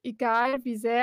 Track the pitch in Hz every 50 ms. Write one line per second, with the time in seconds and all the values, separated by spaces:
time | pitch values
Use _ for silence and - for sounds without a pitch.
0 | - 247 220 - 254 233 226 233 240 262 262 269 254 254 233 214 226 233 233 240